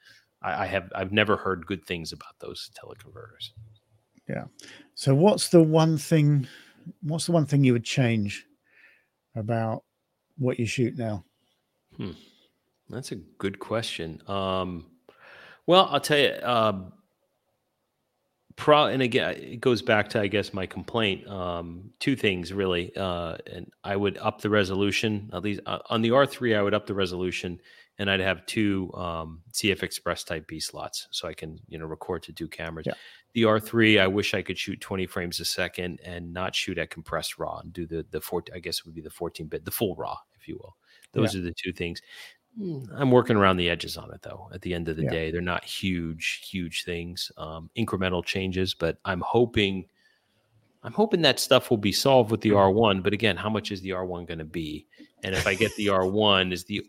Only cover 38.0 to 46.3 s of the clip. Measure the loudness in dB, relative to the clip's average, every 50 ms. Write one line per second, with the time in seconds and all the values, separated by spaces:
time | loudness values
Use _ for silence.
38 | -8 -6 -8 -8 -8 -6 -8 -8 -8 -8 -14 -12 -10 -8 -8 -8 -10 -10 -16 -16
39 | -16 -16 -12 -8 -8 -8 -8 -8 -12 -10 -10 -10 -10 -8 -6 -4 -4 -4 -4 -6
40 | -8 -10 -10 -12 -14 _ _ _ _ -14 -14 -14 -14 -20 -20 _ _ _ _ _
41 | _ _ -2 0 0 0 0 -4 -6 -6 -8 -6 -8 -8 -6 -4 -6 -6 -6 -10
42 | _ -20 -20 -20 -20 -20 -20 _ _ _ -14 -10 -8 -8 -8 -8 -10 -12 -6 0
43 | 4 6 6 6 6 6 4 6 6 6 6 4 2 0 0 -2 -4 -8 -10 -10
44 | -12 -14 -16 -16 -16 -16 -16 -16 -16 -16 -16 -12 -8 -6 -6 -4 -4 -4 -4 -2
45 | -2 -2 -2 -2 -4 -4 -4 -4 -4 -2 -4 -4 -4 -8 -10 -4 -2 -2 -2 -2
46 | -4 -6 -8 -6 -6 -6